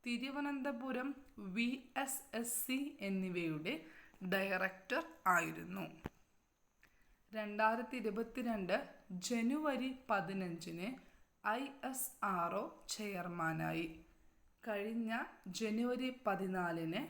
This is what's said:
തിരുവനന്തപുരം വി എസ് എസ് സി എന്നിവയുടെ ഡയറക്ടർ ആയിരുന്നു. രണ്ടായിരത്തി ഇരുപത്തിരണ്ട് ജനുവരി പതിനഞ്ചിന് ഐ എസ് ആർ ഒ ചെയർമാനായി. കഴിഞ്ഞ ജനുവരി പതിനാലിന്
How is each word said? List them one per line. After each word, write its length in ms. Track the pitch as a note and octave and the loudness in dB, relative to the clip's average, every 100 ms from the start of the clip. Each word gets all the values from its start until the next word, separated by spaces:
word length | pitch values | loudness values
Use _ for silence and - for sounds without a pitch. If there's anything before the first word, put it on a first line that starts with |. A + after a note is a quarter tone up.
| B3 | -2
തിരുവനന്തപുരം 1040 | A#3 C4 C#4 C#4+ C#4 C#4 A#3 C4 B3+ C4+ C#4 - - G3 F#3+ | -2 -2 0 0 0 -2 -2 -2 -2 -2 -6 -12 -10 -4 2
വി 120 | A#3+ C4+ - C4 | 2 0 -4 -2
എസ് 200 | C4+ - - A3 | -2 -4 -4 -2
എസ് 180 | A#3 - | 0 0
സി 140 | - C4 C#4+ - G3 | 2 2 0 -2 0
എന്നിവയുടെ 640 | F#3+ F#3 F3 E3 D3+ E3+ D#4+ - - - - F#3 | 0 2 0 0 0 -2 -4 -6 -18 -20 -8 0
ഡയറക്ടർ 720 | F#3+ G3 F#3 F#3 - - C4+ D#4+ - F#3 F3 | 2 4 2 2 -2 -2 -2 -2 0 6 6
ആയിരുന്നു. 500 | D#3+ D#3+ E3+ F#3+ E3+ D#3+ - - _ _ _ _ _ _ - _ _ _ _ G#3+ | 6 -2 -6 -6 -6 -8 -10 -12 _ _ _ _ _ _ -20 _ _ _ _ -6
രണ്ടായിരത്തി 600 | G#3 G#3 A3 A3+ A#3+ B3+ | -4 4 4 4 -2 -2
ഇരുപത്തിരണ്ട് 720 | G#3+ G3+ A#3 - A#3 G#3+ F#3 F#3+ F#3+ - - F#3 - | 0 0 -2 -2 0 0 2 2 2 -14 -10 -8 0
ജനുവരി 640 | A#3 A#3 D4 D4+ C4 C4 C4 - | 2 4 4 2 2 -2 -4 0
പതിനഞ്ചിന് 800 | G3+ E3+ F#3+ F3+ E3 E3+ E3+ G3 C4+ - - - _ G#3 A#3 | 0 2 -2 -2 -4 -6 -6 -6 -6 -14 -20 -20 _ 0 0
ഐ 40 | C#4 - B3+ | -2 -6 -6
എസ് 180 | C4 - - G#3 F#3 | -4 -6 -2 0 2
ആർ 160 | E3+ F#3 | 0 0
ഒ 20 | D#4 - - - | -4 -8 -8 -6
ചെയർമാനായി. 920 | G#3 F#3+ F3 F3 D#3+ D#3+ D#3+ D#3+ D#3+ D#3+ - - - - - _ A#3 | -4 -4 -4 0 0 2 0 0 -2 -8 -18 -20 -20 -20 -20 _ -4
കഴിഞ്ഞ 440 | G3+ G#3+ A3+ A3+ A#3 D4+ - G3 F3+ | -2 0 -2 0 -2 -4 -10 -10 -2
ജനുവരി 500 | A3 A3 B3 B3 B3+ B3+ | 0 2 2 2 0 0
പതിനാലിന് 800 | G#3 F#3 F#3+ F#3 F3 E3 E3 F#3 | 2 2 2 2 0 0 0 -2